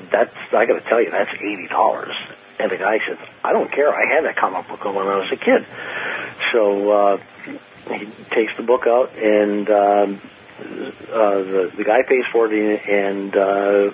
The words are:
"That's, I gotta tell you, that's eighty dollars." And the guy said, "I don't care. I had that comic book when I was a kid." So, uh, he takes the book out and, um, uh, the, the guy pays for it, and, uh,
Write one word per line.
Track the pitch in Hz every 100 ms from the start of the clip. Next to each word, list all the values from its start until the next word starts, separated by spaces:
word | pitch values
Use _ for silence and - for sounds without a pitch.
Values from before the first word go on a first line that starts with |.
| 92
"That's, | 101 117 - -
I | 117 117
gotta | -
tell | - 113
you, | 98
that's | 95 104 101
eighty | 101 104 82
dollars." | 76 107 - - - - - - -
And | 101
the | 92
guy | 95 107 -
said, | 85 - - -
"I |
don't | 226 151
care. | - 143
I | - 110
had | 139 139
that | -
comic | 101 92 -
book | 85
when | 101 98 98
I | 98
was | 92
a | 131
kid." | - 254 - - - - - - - - -
So, | 120 104 101 101
uh, | 104 101 98 - - - - - - - -
he | 104 - - -
takes | 107 -
the |
book | 117 123 117
out | 117 - -
and, | 107 107 104 104 104
um, | 104 101 101 101 98 - - - - 107 98 - -
uh, | - 113 107 98
the, | 95 95 90 104
the |
guy | 107 113
pays | 135 131 120
for | 117 113
it, | 107 107 104 -
and, | 101 98 98 98 101
uh, | 98 101 101 101 101